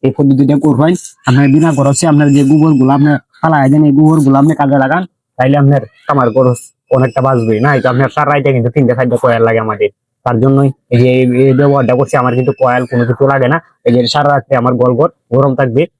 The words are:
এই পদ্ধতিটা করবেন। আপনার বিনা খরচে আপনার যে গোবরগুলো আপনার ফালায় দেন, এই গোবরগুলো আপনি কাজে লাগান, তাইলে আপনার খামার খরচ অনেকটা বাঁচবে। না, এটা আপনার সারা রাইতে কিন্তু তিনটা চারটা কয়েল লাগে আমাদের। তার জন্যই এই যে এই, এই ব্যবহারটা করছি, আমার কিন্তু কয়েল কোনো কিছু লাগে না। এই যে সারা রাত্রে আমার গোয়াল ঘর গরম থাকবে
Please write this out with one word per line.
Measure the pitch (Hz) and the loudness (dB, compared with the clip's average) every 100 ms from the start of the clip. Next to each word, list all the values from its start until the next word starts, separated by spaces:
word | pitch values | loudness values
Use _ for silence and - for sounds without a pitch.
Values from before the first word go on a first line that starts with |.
এই | 135 | -2
পদ্ধতিটা | - 139 135 139 143 | 0 0 2 2 2
করবেন। | 151 127 156 175 - _ - | 0 0 0 -2 -8 _ -2
আপনার | 127 143 | 0 2
বিনা | 139 165 139 | 2 0 0
খরচে | 139 135 170 | -2 0 0
আপনার | 147 147 | 2 2
যে | 139 | 2
গোবরগুলো | 139 151 160 143 131 139 | 2 2 2 2 2 2
আপনার | 147 143 _ _ | 2 0 _ _
ফালায় | 160 156 135 | -2 0 2
দেন, | 147 156 | 2 2
এই | 139 | 4
গোবরগুলো | 156 160 135 135 | 2 2 2 2
আপনি | 147 151 | 0 0
কাজে | 143 139 | 0 0
লাগান, | 135 160 185 _ _ - | 0 -2 -6 _ _ -4
তাইলে | 131 143 | 0 2
আপনার | 139 139 113 _ | 2 0 -2 _
খামার | - 143 123 | -6 -2 0
খরচ | 113 127 120 - _ _ | 0 0 -2 -8 _ _
অনেকটা | 131 131 143 | -2 0 -2
বাঁচবে। | 131 131 113 107 | -2 -2 0 0
না, | 127 139 | 0 0
এটা | 127 | -2
আপনার | 123 135 | -2 -2
সারা | - 147 | -2 -2
রাইতে | 147 139 | -2 -2
কিন্তু | 127 117 | -2 -2
তিনটা | 131 123 123 | -2 -2 0
চারটা | 127 117 | -2 -2
কয়েল | 127 117 | 0 0
লাগে | 113 113 | 0 0
আমাদের। | 110 104 104 _ _ _ - | -4 -4 -6 _ _ _ -4
তার | 117 | -2
জন্যই | 131 135 139 135 _ | 0 2 0 -4 _
এই | 120 | 0
যে | 127 127 | 2 2
এই, | 127 123 | 0 2
এই | 135 | 2
ব্যবহারটা | 131 143 139 127 123 | 2 2 0 0 -2
করছি, | 139 139 | 0 -2
আমার | 123 120 | -2 -2
কিন্তু | 127 135 | -2 -2
কয়েল | 131 123 123 | 0 -2 -2
কোনো | 120 120 | -4 -2
কিছু | 120 139 | -2 0
লাগে | 139 123 | 0 0
না। | 165 - _ | -2 -6 _
এই | - | -2
যে | 120 120 | 0 0
সারা | 151 143 | -2 0
রাত্রে | 143 - 135 | -2 -2 -2
আমার | 123 123 | -2 0
গোয়াল | 123 123 | -2 0
ঘর | 160 _ _ | -2 _ _
গরম | 123 139 131 | -2 0 0
থাকবে | 135 117 165 | -2 -2 -4